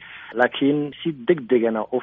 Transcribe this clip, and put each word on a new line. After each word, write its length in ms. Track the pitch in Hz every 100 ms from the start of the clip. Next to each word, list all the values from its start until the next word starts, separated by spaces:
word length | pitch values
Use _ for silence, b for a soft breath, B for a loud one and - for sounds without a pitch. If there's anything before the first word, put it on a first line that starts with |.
| B B B
laakiin 600 | 110 123 - 139 147 147
si 160 | - 170 143 117
degdegana 560 | 170 113 123 113 110
u 160 | 104 127